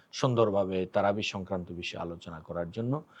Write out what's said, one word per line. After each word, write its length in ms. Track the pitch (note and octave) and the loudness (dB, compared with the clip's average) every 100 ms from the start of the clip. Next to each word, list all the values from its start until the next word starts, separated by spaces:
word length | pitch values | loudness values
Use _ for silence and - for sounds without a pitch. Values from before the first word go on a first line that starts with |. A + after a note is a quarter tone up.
| _ | _
সুন্দরভাবে 760 | - C3+ A#2 A2 G2 F#2+ F#2+ F#2 | -2 2 4 4 4 2 0 0
তারাবি 380 | G#2 G2+ G#2 | 2 4 2
সংক্রান্ত 480 | G2+ G2+ F#2 F#2+ E2+ | -2 -4 -4 -4 -4
বিষয়ে 300 | F2 F2 F#2 | -8 -8 -6
আলোচনা 380 | E2+ E2+ - E2 | -8 -10 -12 -12
করার 320 | E2 E2+ E2+ | -6 -4 -4
জন্য। 300 | A2+ A#2 D3 E3 - | -2 -2 -2 -6 -20